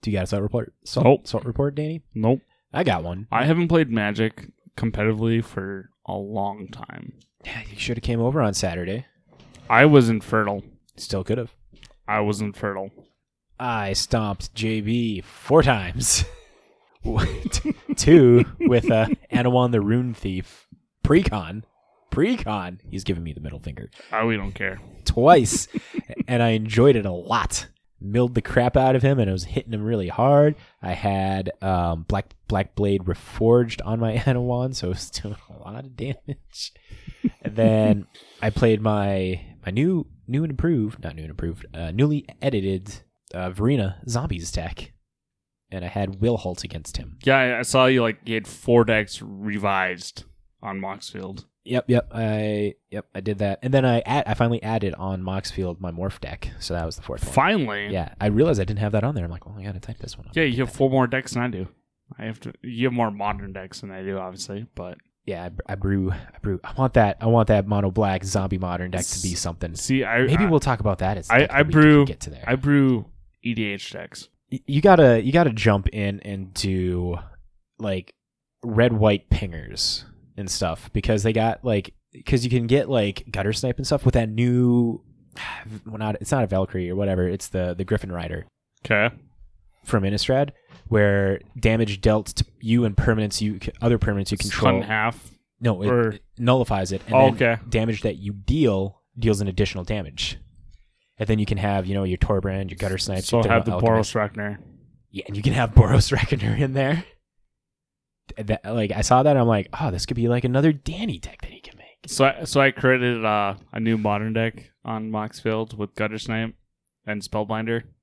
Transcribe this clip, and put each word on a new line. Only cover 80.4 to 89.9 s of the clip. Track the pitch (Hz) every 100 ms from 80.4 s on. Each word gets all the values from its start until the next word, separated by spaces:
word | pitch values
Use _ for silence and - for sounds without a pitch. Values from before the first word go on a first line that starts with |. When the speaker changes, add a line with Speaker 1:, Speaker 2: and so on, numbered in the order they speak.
| 95
Speaker 1:
stuff, | - 90 80 -
because | 107 - 110
they | 107
got, | 110 113 110
like, | 127 104 92 _ _ - -
'cause | 131
you | 120
can | 123 117
get, | 139 127
like, | 123 104 101 -
gutter | 104 98
snipe | 107 127 120
and | 135
stuff | 143
with | 131 123
that | 113
new, | 110 120 123 123 120 117 113 _ _ _ -
<sighs> | - - 107 107 -
well, | 107
not, | 107 104
it's | -
not | 143
a | 107
Valkyrie | 95 95 95 87
or | 92
whatever. | 101 92 90
It's | 95 -
the, | 95 90 87
the |
Griffin | 92 107 98
Rider. | 87 82 87 - _ _ _
Speaker 2:
Okay. | - 104 113 - _ _ - _ _ _
Speaker 1:
From | -